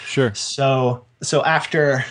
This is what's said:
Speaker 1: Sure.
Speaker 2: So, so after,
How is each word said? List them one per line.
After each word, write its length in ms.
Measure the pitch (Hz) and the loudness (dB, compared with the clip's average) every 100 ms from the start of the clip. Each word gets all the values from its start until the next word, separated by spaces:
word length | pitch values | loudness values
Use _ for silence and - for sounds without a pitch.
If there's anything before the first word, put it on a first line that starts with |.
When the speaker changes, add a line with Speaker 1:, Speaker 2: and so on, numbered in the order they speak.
| - | -4
Speaker 1:
Sure. 280 | - 127 | 0 0
Speaker 2:
So, 680 | 107 - - 135 135 127 123 - _ | 0 -8 -2 0 2 2 -2 -8 _
so 220 | - 147 | -2 0
after, 600 | - 160 - 165 147 143 127 | 2 0 0 0 2 2 -2